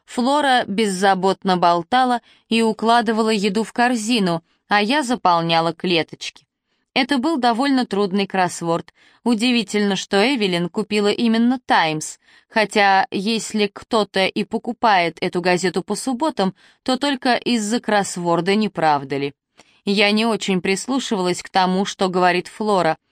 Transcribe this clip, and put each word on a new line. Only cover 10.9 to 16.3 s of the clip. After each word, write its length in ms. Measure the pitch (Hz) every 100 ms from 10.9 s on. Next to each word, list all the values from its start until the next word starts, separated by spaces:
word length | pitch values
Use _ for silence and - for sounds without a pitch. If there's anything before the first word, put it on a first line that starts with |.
| 208 202
именно 480 | - 233 226 233 262
"Таймс", 540 | - 226 165 156 - - _ _ _
хотя, 580 | 220 208 214 202 190 -
если 580 | 214 196 226 - 214 208
кто-то 580 | - - 226 202 196 190
и 180 | 214
покупает 720 | 202 220 - 233 233 190 170 -
эту 180 | 185 180
газету 420 | 175 180 185 180
по 120 | -
субботам, 600 | 208 - 240 311